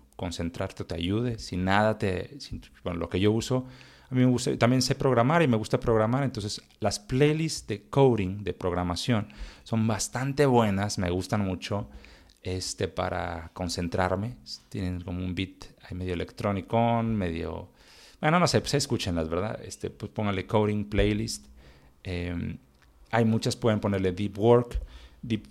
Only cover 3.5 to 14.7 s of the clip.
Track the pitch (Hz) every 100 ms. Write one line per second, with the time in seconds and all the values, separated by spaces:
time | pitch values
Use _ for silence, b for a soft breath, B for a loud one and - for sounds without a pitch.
3.5 | 127 127 B B B B 127 127 123 127
4.5 | 123 117 131 127 131 135 120 123 170 151
5.5 | 113 110 127 123 110 110 127 135 - 101
6.5 | - - - 104 - - 127 147 156 160
7.5 | - - 101 - 143 135 113 92 101 95
8.5 | 90 92 87 87 87 - 113 101 B B
9.5 | B - 113 110 104 - 120 135 139 143
10.5 | 123 107 98 104 - 90 90 - 107 98
11.5 | 92 - 101 107 B B B B B 95
12.5 | 92 - - 95 - 90 87 87 85 80
13.5 | - 90 - 87 95 92 92 113 123 -
14.5 | - -